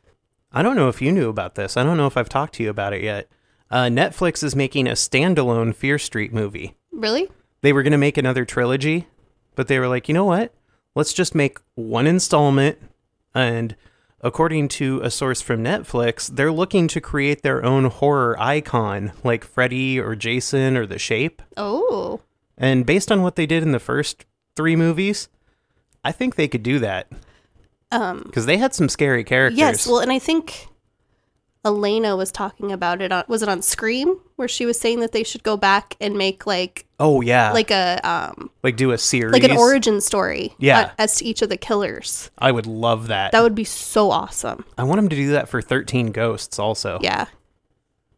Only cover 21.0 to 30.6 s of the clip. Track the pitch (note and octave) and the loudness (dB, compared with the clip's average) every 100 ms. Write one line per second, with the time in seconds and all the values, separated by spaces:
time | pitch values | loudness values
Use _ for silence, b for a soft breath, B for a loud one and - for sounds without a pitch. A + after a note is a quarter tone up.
21 | - A2+ D#3+ - - - G3+ C4 A#4+ G3+ | -2 0 -2 -6 -16 -8 -4 -2 -2 -2
22 | F3+ - _ _ _ - B2+ C3 B2 F#3 | -6 -10 _ _ _ -2 2 2 2 2
23 | - G#3 F3+ F3 D#3 E3 D#3+ B2 - C3+ | 2 2 2 0 0 2 2 0 -2 -4
24 | D3+ - - _ _ - D#3+ E3 E3 D#3+ | -4 -8 -18 _ _ 0 2 4 2 2
25 | G3 G#3 - _ _ _ _ _ _ _ | 0 -2 -8 _ _ _ _ _ _ _
26 | - - B3+ - D3 B2 A#2 C#3 G#2+ F#2 | -8 -2 -2 0 -2 0 0 0 0 -4
27 | - - b b b b _ _ - A#3+ | -8 -18 b b b b _ _ -4 -2
28 | F4+ F4 - B2 A#2 F#3+ C4 - C#3+ - | -2 -6 -6 -4 0 2 0 0 0 2
29 | C#3+ B2 G#2+ C3 C3 A#3 D4+ - A#3+ A#3+ | 2 0 2 2 4 4 2 2 2 2
30 | B3 C4 - E4 D#4+ - | 2 0 2 0 0 -14